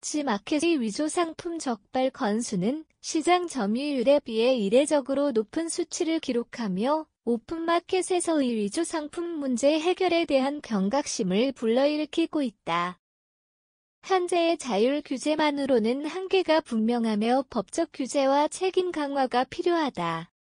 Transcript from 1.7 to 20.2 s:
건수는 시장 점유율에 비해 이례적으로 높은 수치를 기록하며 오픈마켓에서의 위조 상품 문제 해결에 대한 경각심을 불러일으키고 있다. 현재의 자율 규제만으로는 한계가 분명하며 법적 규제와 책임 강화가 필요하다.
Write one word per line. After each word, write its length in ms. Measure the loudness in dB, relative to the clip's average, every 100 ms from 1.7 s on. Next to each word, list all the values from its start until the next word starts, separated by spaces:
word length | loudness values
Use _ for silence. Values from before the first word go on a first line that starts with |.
| -8 _ 0 0
건수는 800 | 0 -2 -2 -2 -2 -2 -2 -8 _
시장 460 | -6 -2 2 2 2
점유율에 720 | -4 -2 -2 -2 0 4 2
비해 340 | 2 0 2
이례적으로 800 | 2 4 4 4 0 0 0 0
높은 360 | 0 -2 -4 -6
수치를 520 | -6 -6 -4 -2 -2
기록하며 880 | -2 -4 -4 -6 -4 -2 0 0 -2 _ -4
오픈마켓에서의 1300 | -4 -4 -6 0 0 0 -2 0 0 2 0 2
위조 300 | 0 -2 -2
상품 400 | -4 -4 -6 -8
문제 540 | -6 -4 -2 2 2 2
해결에 460 | 0 0 2 0
대한 380 | 2 0 0 -4
경각심을 880 | -4 -2 0 0 -2 -4 0 0 0
불러일으키고 880 | 0 0 4 2 2 -4 -2 -2 0
있다. 580 | -4 -4 -4 -2 -2 -8 _ _ _ _ _ _ _ _ _ _
현재의 520 | 0 0 2 2 2 2
자율 460 | 0 2 2 2
규제만으로는 1040 | -2 -4 0 2 2 0 2 2 2 0 -4
한계가 560 | -6 0 0 4 2
분명하며 840 | 2 -2 0 2 0 0 2 2 0
법적 400 | -6 -4 -2 -4
규제와 560 | -4 -4 0 2 4 2
책임 420 | 0 -2 0 -2
강화가 540 | -2 -4 0 0 0
필요하다. 840 | -2 -2 0 2 0 -2 -4 -4